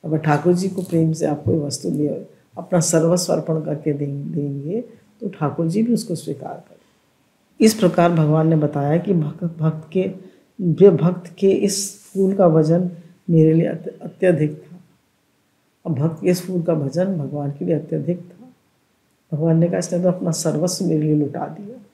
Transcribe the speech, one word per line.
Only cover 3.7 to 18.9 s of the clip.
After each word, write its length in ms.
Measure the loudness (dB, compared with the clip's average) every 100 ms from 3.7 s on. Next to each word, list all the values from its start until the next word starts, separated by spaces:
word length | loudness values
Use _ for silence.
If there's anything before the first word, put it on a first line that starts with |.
| -4 -4
दें-, 420 | -4 -4 -6 -6
देंगे, 460 | -6 -6 -6 -6 -8 -8 -20 _ _
तो 80 | -12
ठाकुर 380 | -4 -4 -2 -2
जी 160 | 0
भी 120 | 0
उसको 200 | 0 -2
स्वीकार 400 | -8 -8 -10 -12
करें। 320 | -16 -18 -20 _ _ _ _ _ _ _ _
इस 140 | 2
प्रकार 380 | 4 2 4 4
भगवान 360 | 4 2 4 4
ने 80 | 2
बताया 400 | 2 -2 0 0
कि 180 | 0
भक्त, 300 | 0 -2 -6
भक्त 480 | -8 -2 -4 -4 -6
के, 100 | -4 -4 -8 -18 _ _ -4
प्रिय 280 | -2 8 8
भक्त 440 | 8 2 0 -10 0
के 120 | 2
इस 500 | 2 0 -2 -8 -12
फूल 340 | -10 0 0
का 120 | 4 4
वजन 440 | 6 4 2 0 -8 -20 _ 2
मेरे 240 | 6 6
लिए 120 | 4 0
अत्य-, 340 | -4 -12 -14
अत्यधिक 600 | -16 0 2 2 0 -4
था। 140 | -18 -20 _ _ _ _ _ _ _ _ _ _ -6
अब 80 |
भक्त 280 | -2 -2 0
के 60 | 0
इस 180 | 0 -2
फूल 160 | -4
का 100 | 0
वजन 320 | -2 -2 -2
भगवान 460 | -2 -2 -6 -6 -8
के 140 | -6
लिए 100 | -2
अत्यधिक 460 | -2 -2 -4 -4 -6
था। 280 | -8 -20 -20 _ _ _ _